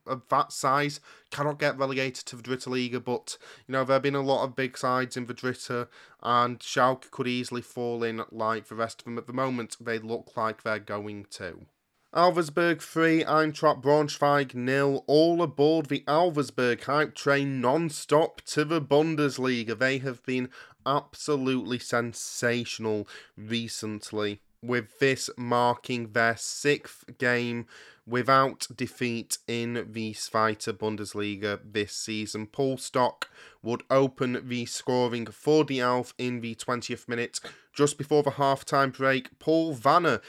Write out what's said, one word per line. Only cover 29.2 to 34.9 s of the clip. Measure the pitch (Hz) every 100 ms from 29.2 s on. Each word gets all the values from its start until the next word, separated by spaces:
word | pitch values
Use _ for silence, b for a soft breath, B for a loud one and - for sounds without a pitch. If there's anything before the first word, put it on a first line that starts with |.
| - - -
in | 117 117 120 107
the | 113 110
Zweite | 107 - 110 110 107 -
Bundesliga | 104 107 107 101 104 104 98 104 101
this | 107 104 101
season. | - - 110 104 107 110
Paul | - 135 131
Stock | - 131 123 - - B B B
would | 113 120 -
open | 135 135 - 127 123 127
the | 123 117
scoring | - -